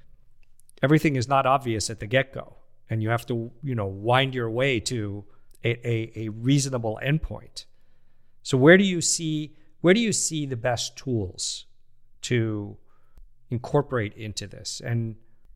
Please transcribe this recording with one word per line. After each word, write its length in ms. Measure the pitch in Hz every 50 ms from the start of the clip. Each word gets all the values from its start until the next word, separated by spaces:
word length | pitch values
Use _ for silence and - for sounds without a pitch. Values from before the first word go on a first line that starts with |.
| - - - - - - - - - - - - - - - -
everything 340 | - 135 156 151 - 160 139
is 120 | 127 117
not 180 | 135 143 135 127
obvious 440 | 127 135 139 127 123 110 107 - -
at 100 | 113 -
the 60 | 113
get-go, 520 | 101 120 131 135 - - - - - - - - - - - - -
and 120 | 113 110
you 80 | 110 110
have 160 | 117 117 -
to, 260 | - 123 117 113 123 - - -
you 100 | 139 127
know, 140 | 113 101
wind 480 | 98 95 98 104 117 123 131 135 135 127
your 140 | 127 117 113
way 320 | 110 123 135 139 131 107
to 420 | - - 127 113 104 101 98 104 101 - - - - - - - -
a, 80 | 117 117 - -
a, 380 | 120 117 113 113 113 - 110 110
a 40 | 110
reasonable 680 | 104 113 117 127 143 143 131 139 135 120 117 110 107 -
endpoint. 640 | - 135 151 160 - - - - - - - - - - - - - - - - - - - - - - - - -
So 140 | - -
where 200 | 127 131 156 185
do 60 | 190 202
you 160 | 190 180 165
see, 560 | - - - - 170 156 156 151 151 147 - - - - - -
where 140 | - 175 190
do 80 | 233
you 100 | 233 214
see 340 | - - - - 165 151 147
the 120 | 135 131
best 400 | 117 110 127 120 113 - - -
tools 680 | - - 131 123 110 98 87 - - - - - - - - - - - - - - - - - - -
to 540 | - 127 120 113 110 107 104 101 101 104 - - - - - - - - - - - - - - -
incorporate 640 | 123 120 - - - 147 139 - 131 120 104 101 -
into 320 | - 110 107 101 - 104
this? 360 | 98 - - - - - - -
And 320 | 123 117 117 113 113 110 - - - - - - - -